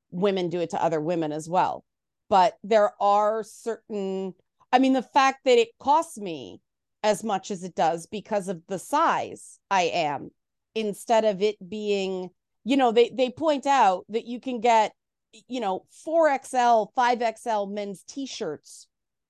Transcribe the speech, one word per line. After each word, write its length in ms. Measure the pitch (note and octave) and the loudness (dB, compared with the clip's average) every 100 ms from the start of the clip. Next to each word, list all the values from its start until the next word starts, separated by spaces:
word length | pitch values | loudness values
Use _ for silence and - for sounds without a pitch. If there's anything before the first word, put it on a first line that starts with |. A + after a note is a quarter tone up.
| _ | _
women 400 | F3 G3+ F#3+ F3 | -4 -2 0 -2
do 100 | F3 | -4
it 100 | E3 | -4
to 120 | - | -2
other 180 | C#3 D#3 | -2 -2
women 320 | D3+ F3 D3+ | -2 -4 -4
as 160 | D3+ D#3+ | -6 -4
well. 360 | F3+ C3+ C2 _ _ _ _ - | -2 0 -4 _ _ _ _ 0
But 260 | G3 F3 - | 4 4 0
there 300 | G3 A3 G#3 - | 0 2 2 0
are 420 | G3+ G3+ G#3 A3 | 0 2 2 -2
certain, 920 | G#3+ - A#3 G#3+ - G#3 F#3+ F#3+ F#3+ F3+ _ _ _ | -8 -10 -10 -10 -8 -6 -4 -4 -8 -12 _ _ _
I 80 | B3+ | 2
mean, 140 | C4 | 4
the 100 | C4 | 2
fact 380 | - C#4+ A#3+ B3 C4 | 0 2 2 2 2
that 120 | A#3+ | 4
it 120 | A3+ - | 4 -2
costs 380 | C4 D4+ E4 - | 2 2 0 -8
me 420 | G3+ D3+ G2+ - _ _ _ _ | -10 -8 -10 -16 _ _ _ _
as 220 | G#3+ G#3 | -2 -2
much 260 | A3 F#3+ - | -2 -4 -4
as 140 | F#3+ | -10
it 100 | F3+ | -8
does 320 | - E3 E3+ E3 | -2 0 0 -6
because 420 | G#3+ - G#3 F#3 | -12 -4 -4 -4
of 140 | F3 - | -8 -8
the 100 | F#3 | -10
size 800 | - D4 D#4+ E3+ G#2+ - - - - | -4 0 2 0 -4 -10 -20 -16 -2
I 120 | G3 | 0
am, 480 | E3+ F3 D3+ C#3 - - _ _ _ | 0 0 -2 -4 -10 -20 _ _ _
instead 500 | A3 G#3+ G3 - A3+ | -6 -6 -6 0 2
of 180 | A3 F#3 | 2 0
it 140 | G#3 G#3 F3+ | -2 -2 -10
being, 600 | G#3+ G#3 G3+ F#3+ F#3 F3+ _ _ _ | -6 -2 -2 -2 -4 -8 _ _ _
you 120 | G#3 C#4 | -2 2
know, 160 | B3 | 4
they, 180 | A3+ A#3+ | 4 2
they 200 | A#3 B3+ | 2 -2
point 360 | - D#4 C#4+ C#4 | -2 -2 0 2
out 380 | C#4 G#3 F3+ - | 4 4 2 -4
that 140 | G#3+ G#3 | -8 -6
you 140 | A#3+ | -10
can 200 | C4 B3 | -6 -2
get, 320 | A#3+ A3+ G#3 - _ _ _ A3 - | 4 4 2 -2 _ _ _ _ -10
you 120 | B3 | -6
know, 240 | G3+ F#3+ _ - | -4 -6 _ -16
four 240 | - E4 D#4 | -2 2 2
X 260 | C4 - | 2 -2
L, 380 | B3+ A#3+ A#3 G3+ | 0 4 4 2
five 280 | - A#3+ A#3+ | 0 0 2
X 240 | A#3 A3 A#3 | -2 -4 -4
L 200 | G#3+ G3+ | -4 -4
men's 380 | G#3 G3+ F#3+ | -6 -8 -12
t-shirts 840 | - - C4+ - G3 C#3+ - - - _ _ _ | -14 -12 -10 -8 -8 -8 -14 -20 -20 _ _ _